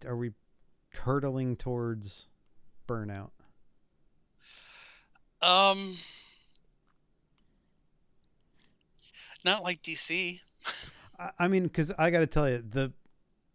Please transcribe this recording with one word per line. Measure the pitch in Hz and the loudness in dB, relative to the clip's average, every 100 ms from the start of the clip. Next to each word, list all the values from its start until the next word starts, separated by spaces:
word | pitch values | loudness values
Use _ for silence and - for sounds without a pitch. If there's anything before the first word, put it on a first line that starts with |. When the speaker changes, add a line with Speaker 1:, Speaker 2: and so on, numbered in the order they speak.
| 127 | -6
Speaker 1:
are | 120 | -4
we | 120 101 _ _ _ _ _ | -4 -8 _ _ _ _ _
hurtling | - 123 139 135 131 127 120 | -6 0 2 2 -2 -2 -2
towards | 131 123 117 113 101 - - _ _ - - - - | -2 -2 -2 -4 -8 -12 -14 _ _ -20 -20 -16 -6
burnout? | 117 104 101 98 - - _ - _ _ _ _ _ _ _ - - - - - - _ _ _ - | -6 -4 -8 -12 -18 -20 _ -20 _ _ _ _ _ _ _ -20 -20 -20 -20 -20 -20 _ _ _ 0
Speaker 2:
Um, | 175 180 196 196 196 180 - - - - _ _ _ _ _ _ _ _ _ _ _ _ _ _ _ _ _ _ _ _ _ _ - _ _ _ - - - - | 4 6 6 4 -2 -10 -14 -18 -20 -20 _ _ _ _ _ _ _ _ _ _ _ _ _ _ _ _ _ _ _ _ _ _ -20 _ _ _ -20 -20 -20 -6
not | 175 202 | 0 0
like | 180 170 | -2 -6
D | - | -6
C. | 156 - 170 180 180 - _ - - - - - - | -6 -4 -2 -4 -6 -16 _ -12 -10 -12 -18 -20 -14
Speaker 1:
I, | 175 - | -10 0
I | 175 | 2
mean, | 190 180 | 4 2
'cause | - 156 196 | 0 0 4
I | 165 | 4
gotta | 170 160 | 4 4
tell | 156 143 | 4 2
you, | 123 113 | 0 -2
the, | 120 135 - - _ _ _ _ | -2 -2 -4 -20 _ _ _ _